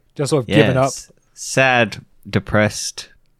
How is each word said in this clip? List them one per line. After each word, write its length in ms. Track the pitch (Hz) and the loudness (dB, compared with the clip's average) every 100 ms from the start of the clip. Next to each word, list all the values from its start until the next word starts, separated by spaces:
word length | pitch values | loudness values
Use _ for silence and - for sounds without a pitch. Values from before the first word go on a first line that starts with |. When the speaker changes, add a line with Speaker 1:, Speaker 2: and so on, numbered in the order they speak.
| _ - | _ -8
Speaker 1:
just 140 | 143 | -2
sort 120 | 151 | -2
of 40 | 107 | 0
giving 300 | 98 110 123 | 2 2 2
up. 80 | 135 | 0
Speaker 2:
Yes. 260 | - - _ _ | -2 -16 _ _
Sad, 640 | - - - 131 123 110 - - _ 104 | -16 -4 2 2 4 2 -2 -18 _ -6
depressed, 800 | 101 - 107 107 - - - - _ _ | -4 0 0 0 -2 -10 -12 -18 _ _